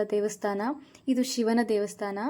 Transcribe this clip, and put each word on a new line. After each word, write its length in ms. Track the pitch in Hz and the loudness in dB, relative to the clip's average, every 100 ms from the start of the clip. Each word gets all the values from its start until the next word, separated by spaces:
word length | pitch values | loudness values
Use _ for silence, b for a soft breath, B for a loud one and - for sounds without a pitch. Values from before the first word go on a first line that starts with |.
| 208 | 0
ದೇವಸ್ಥಾನ. 520 | 208 208 208 208 202 226 302 B B - | 0 0 -2 -2 -2 -2 -4 B B 0
ಇದು 140 | 254 | 0
ಶಿವನ 380 | 254 247 220 233 220 | 0 0 2 4 4
ದೇವಸ್ಥಾನ. 500 | 208 208 - 202 196 240 | 0 -2 -4 -6 -4 -4